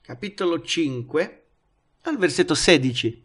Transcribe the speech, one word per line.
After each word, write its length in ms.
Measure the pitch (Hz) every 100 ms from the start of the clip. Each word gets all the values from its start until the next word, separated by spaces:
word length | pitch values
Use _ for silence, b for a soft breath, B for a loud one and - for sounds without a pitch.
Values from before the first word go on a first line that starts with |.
capitolo 600 | - - 202 - 180 165
cinque, 800 | - - 156 127 120 151 208 - _ _ _ _ _ _
al 140 | - 294
versetto 380 | 180 143 175
sedici 680 | 151 - 160 131 123 117 113